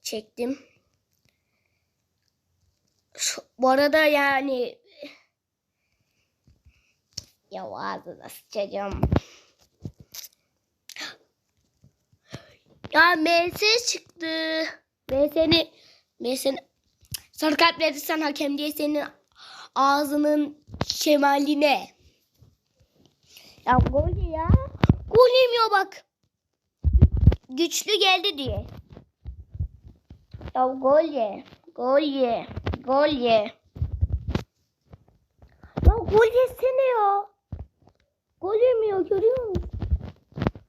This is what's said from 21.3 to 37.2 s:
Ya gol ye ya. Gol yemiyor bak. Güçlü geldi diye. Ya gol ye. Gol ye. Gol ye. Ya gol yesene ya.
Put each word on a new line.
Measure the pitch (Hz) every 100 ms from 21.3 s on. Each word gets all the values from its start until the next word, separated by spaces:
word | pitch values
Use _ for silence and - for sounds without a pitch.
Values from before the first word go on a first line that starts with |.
| 285 285 285 294 208 - _ _ _ _ _ _ _ _ _ _ _ _ _ _ - - - -
Ya | 254 -
gol | 269 330 370
ye | 339
ya. | 320 330 554 554 - - - -
Gol | 440 494 508
yemiyor | 494 466 440
bak. | 403 392 - _ _ _ _ _ _ _ _ - - - - - - -
Güçlü | 262 339 - - 427
geldi | 392 370 403 285
diye. | 254 202 - - - - _ _ - - - - - - - - _ - _ - - 254
Ya | 254
gol | 269 262 294 330
ye. | 277 208 196 - - - -
Gol | 254 277
ye. | 302 269 240 208 - - - -
Gol | 247 269 302
ye. | 277 240 226 214 - _ - - - - - - - - _ _ _ _ - _ _ _ _ - _ - - -
Ya |
gol | 440 349 415 453
yesene | 480 508 - 508 523 523 466
ya. | 403 403